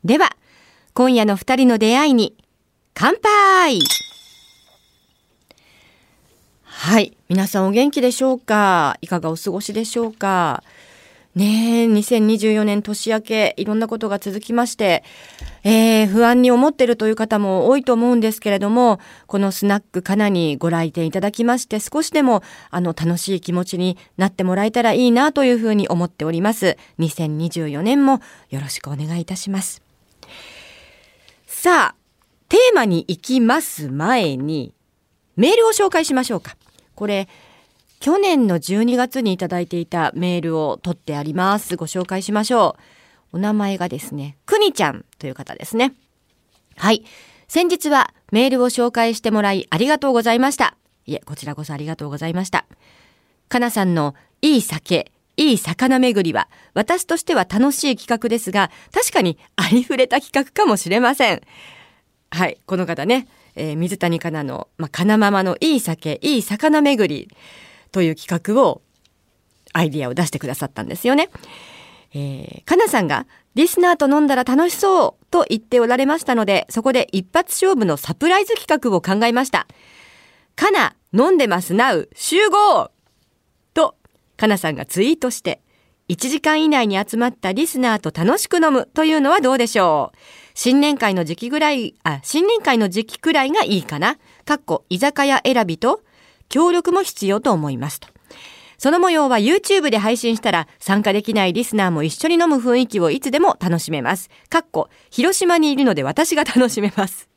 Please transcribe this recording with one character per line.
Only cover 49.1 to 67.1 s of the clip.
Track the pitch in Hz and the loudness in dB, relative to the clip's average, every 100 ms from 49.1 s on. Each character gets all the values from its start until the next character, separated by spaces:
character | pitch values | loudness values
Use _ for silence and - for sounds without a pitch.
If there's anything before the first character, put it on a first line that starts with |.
し | 226 | -2
て | 226 | -2
も | 214 | 0
ら | 202 | 0
い | 196 - | -2 -2
あ | 160 | -2
り | 254 | 0
が | 302 | 0
と | 277 | 2
う | |
ご | 240 | 0
ざ | 233 | 2
い | 233 | 2
ま | 269 | 0
し | 285 | 0
た。 | 240 _ _ _ | -2 _ _ _
い | - | -12
え、 | 147 - | -12 -10
こ | 147 | -14
ち | |
ら | 143 | -12
こ | 147 | -12
そ | 147 | -10
あ | 143 | -10
り | |
が | 147 160 | -10 -10
と | 147 | -10
う | |
ご | 143 | -8
ざ | 165 | -6
い | |
ま | 170 | -6
し | 185 | -4
た。 | 165 - _ _ _ _ _ _ _ _ | -6 -6 _ _ _ _ _ _ _ _
か | 247 | -2
な | 240 | -2
さ | 220 | 0
ん | 190 | 0
の | 170 147 139 _ _ | 0 -2 -6 _ _
い | 294 277 | 2 2
い | |
酒、 | - 156 - 175 - _ _ - | 0 -8 -2 -4 -4 _ _ -2
い | 302 | 0
い | 220 | 0
魚 | - 170 254 262 | -2 -2 0 2
巡 | 254 208 175 | 2 0 0
り | |
は、 | 107 - _ _ | -2 -4 _ _
私 | - 214 359 - | -6 -2 -4 -2
と | 330 | -6
し | |
て | - | -2
は | 320 - | -2 0
楽 | 202 269 | 0 0
し | 269 | 0
い | - 262 | -2 -4
企 | - 233 | -4 -4
画 | 233 | -2
で | 233 | -4
す | 208 | -2
が、 | 196 190 - - | -2 -2 -6 -6
確 | 392 494 | -4 -2
か | 339 | 0
に | 185 160 _ - | 0 -4 _ -6
あ | 170 | 2
り | 233 | 2
ふ | 247 269 | 2 0
れ | 254 | 0
た | 262 | 0
企 | - | -2
画 | 269 269 | -4 -4
か | - 403 | 0 2
も | 208 | 2
し | 170 | 0
れ | 202 | 0
ま | 247 | 0
せ | 277 240 | 2 0
ん。 | 185 _ - - - - _ _ _ _ | 0 _ -20 -20 -20 -20 _ _ _ _
は | 160 175 | -4 -4
い。 | - - | -4 -8
こ | 185 | -6
の | |
方 | 175 170 156 | -4 -4 0
ね、 | 254 254 _ _ - | -2 -2 _ _ -10
え | 151 | -6
ー、 | 151 | -4
水 | 170 190 | -4 -2
谷 | 175 170 | -2 -2
香 | 170 | -6
奈 | 156 143 | -8 -8
の、 | 127 - _ | -10 -14 _
ま | 160 | -10
あ、 | |
か | - 190 | -2 2
な | 214 | 2
マ | 208 | 2
マ | 202 | 0
の | 190 - | -2 -2
い | 320 277 | 0 0
い | |
酒、 | - 160 156 147 | -2 -6 -6 -6
い | 285 269 | -2 -2
い | |
魚 | - 214 311 302 | -4 -2 2 4
巡 | 285 262 185 | 2 2 0